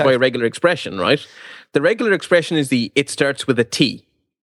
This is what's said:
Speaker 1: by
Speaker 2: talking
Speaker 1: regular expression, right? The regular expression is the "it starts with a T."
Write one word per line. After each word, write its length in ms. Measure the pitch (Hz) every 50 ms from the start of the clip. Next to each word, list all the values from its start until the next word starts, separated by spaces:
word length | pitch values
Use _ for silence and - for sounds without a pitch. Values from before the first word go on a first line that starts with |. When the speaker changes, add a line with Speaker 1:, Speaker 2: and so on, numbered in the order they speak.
| 147
Speaker 1:
by 60 | 135
Speaker 2:
talking 80 | 131 123
Speaker 1:
regular 240 | 127 131 120 123 117
expression, 540 | 113 - - - 175 180 147 - 90 92 95
right? 280 | 87 107 143 147 - - - - - - - - - _
The 80 | - 143
regular 320 | 143 180 240 220 240 214
expression 460 | 196 156 - - 180 170 156 - 175 156
is 100 | 143 131
the 240 | 135 120 117 - -
"it 140 | - 139 -
starts 380 | - - 147 139 131 - -
with 120 | - 123 120
a 60 | 117
T." 420 | - - - 151 113 - - _ _ _ _ _ _ _ _ _ _